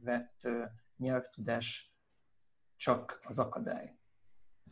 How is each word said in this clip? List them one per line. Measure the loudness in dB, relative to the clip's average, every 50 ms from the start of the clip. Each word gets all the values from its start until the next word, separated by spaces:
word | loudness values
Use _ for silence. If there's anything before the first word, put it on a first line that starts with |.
| 0
vett, | 2 2 2 0 -4 -10 -4 -2
ö, | 0 0 0 0 -4 -6 -12 -18 -16 _ -2
nyelvtudás | 0 2 2 2 2 -2 -6 -4 0 0 2 2 2 0 -2 -4 -8 -12 _ _ _ _ _ _ _ _ _ _ _ _ _ _ _ -20 -10
csak | 0 4 4 4 4 2 -2 -10 -10 -10
az | -2 0 0
akadály, | 2 2 0 -2 -2 -2 -2 -4 -4 -8 -14 -20 _ _ -20 -20 -20 -20 -18 -18 -18 -18 -20 -20 -20 -20